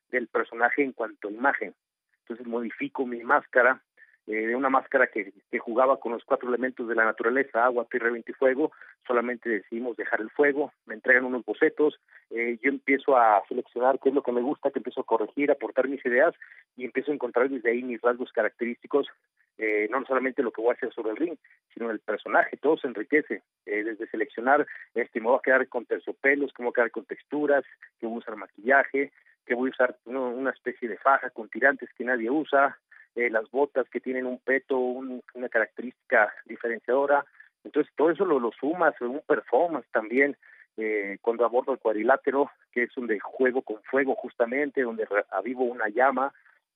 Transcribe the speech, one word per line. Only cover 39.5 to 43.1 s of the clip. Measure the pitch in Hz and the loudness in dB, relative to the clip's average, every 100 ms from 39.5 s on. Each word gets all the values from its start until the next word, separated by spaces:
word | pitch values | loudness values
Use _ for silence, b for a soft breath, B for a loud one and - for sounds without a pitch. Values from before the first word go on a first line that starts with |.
| 123 170 147 - | 0 0 -2 -4
también, | 120 107 123 143 - b b b - | -4 0 2 2 0 b b b -6
eh, | 110 107 98 98 | -2 -2 -2 -4
cuando | - 113 | -2 0
abordo | 117 123 131 | 2 2 0
el | 127 | -2
cuadrilátero, | 117 107 113 135 - 135 143 _ _ | -2 0 2 2 2 0 -2 _ _
que | 123 | -4
es | 117 | -4
donde | - 120 | -4 -4